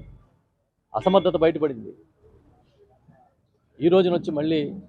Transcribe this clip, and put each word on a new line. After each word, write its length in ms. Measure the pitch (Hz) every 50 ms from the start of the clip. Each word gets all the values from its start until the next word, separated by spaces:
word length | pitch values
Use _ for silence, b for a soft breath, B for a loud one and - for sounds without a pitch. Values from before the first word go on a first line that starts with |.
| - - - - _ _ _ _ _ _ _ _ _ _ _ _ _ _ -
అసమర్థత 400 | 110 - 185 190 196 160 185 165
బయటపడింది. 580 | 160 160 165 165 151 156 147 127 113 107 98 - - _ _ _ _ _ _ _ _ _ _ _ _ _ _ _ 403 403 392 _ _ _ _ _ _ _ _ _ _ _ _ _ _ _ _ _ -
ఈ 80 | 139 170
రోజున 240 | 185 190 180 180
వచ్చి 180 | 175 160 - 175
మళ్ళీ 500 | 156 143 151 160 165 156 143 143 - - -